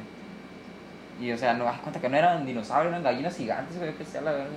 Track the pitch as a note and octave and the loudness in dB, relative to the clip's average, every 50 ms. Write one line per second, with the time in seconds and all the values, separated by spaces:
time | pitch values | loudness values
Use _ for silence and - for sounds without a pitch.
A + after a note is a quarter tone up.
0 | - - - - - - - - - - - - - - - - - - - - | -12 -12 -14 -14 -14 -14 -14 -14 -14 -16 -16 -16 -16 -16 -16 -16 -16 -16 -16 -16
1 | - - - - B2 A#2+ A#2 A#2 C3 B2 A#2 A#2+ B2 A#2+ A#2+ - - D#3 - B2+ | -16 -14 -8 -4 -2 -2 0 4 4 4 4 4 4 2 0 0 -4 -6 -4 -2
2 | B2+ B2 C3+ D3 D#3+ F3+ E3+ E3 C#3+ C3 B2 A#2 G#2+ G#2+ A#2+ C#3+ D#3+ F3 E3+ F3 | 0 4 6 6 8 6 6 4 2 -2 -2 -4 -2 2 4 4 4 4 2 2
3 | D#3+ C3 A#2+ B2 C#3+ F3 F#3 - - G#3+ - - - - E3 F3+ F3 D#3 D3 - | 2 2 2 2 0 -2 -2 -2 -2 -2 -2 -2 -2 -4 -6 -6 -4 -4 -4 -6
4 | E3 - - C3 C#3+ D#3 D3 C#3 C3+ C#3+ D3+ | -8 -8 -6 -2 -2 0 0 0 -2 -4 -6